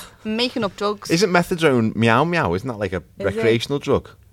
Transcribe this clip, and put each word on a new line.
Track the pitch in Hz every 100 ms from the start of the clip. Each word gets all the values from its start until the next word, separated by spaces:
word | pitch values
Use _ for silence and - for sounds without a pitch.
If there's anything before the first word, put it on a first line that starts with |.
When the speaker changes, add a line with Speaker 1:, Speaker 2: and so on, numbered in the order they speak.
| -
Speaker 1:
<laughs> | -
Speaker 2:
Making | 214 220 247 247
up | 202 -
drugs. | 208 202 -
Speaker 1:
Isn't | 170 202
methadone | 180 175 170 160 127 110 -
meow | 113 117 165
meow? | 170 107
Isn't | 92 131
that, | 104
like, | 98
a | 90
Speaker 2:
Is | - -
it? | 98
Speaker 1:
recreational | 104 113 117 - 139
drug? | 139 104 - - _